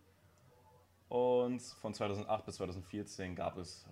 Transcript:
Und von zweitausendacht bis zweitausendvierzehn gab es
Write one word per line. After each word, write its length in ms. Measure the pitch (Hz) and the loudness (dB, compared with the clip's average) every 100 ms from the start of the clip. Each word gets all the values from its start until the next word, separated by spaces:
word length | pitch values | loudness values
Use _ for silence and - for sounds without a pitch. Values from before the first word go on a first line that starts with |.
| _ _ - _ - - - - _ _ _ | _ _ -20 _ -20 -20 -20 -20 _ _ _
Und 520 | 123 123 123 123 123 | 4 6 6 4 0
von 320 | - - 110 | -6 -8 -6
zweitausendacht 540 | 104 107 101 104 107 - | 0 0 0 0 0 0
bis 80 | |
zweitausendvierzehn 800 | - 92 92 90 104 101 - 92 | -4 -4 -4 -6 -6 -6 -6 -6
gab 240 | 90 92 92 | -2 -4 -4
es 260 | 85 - - | -10 -12 -14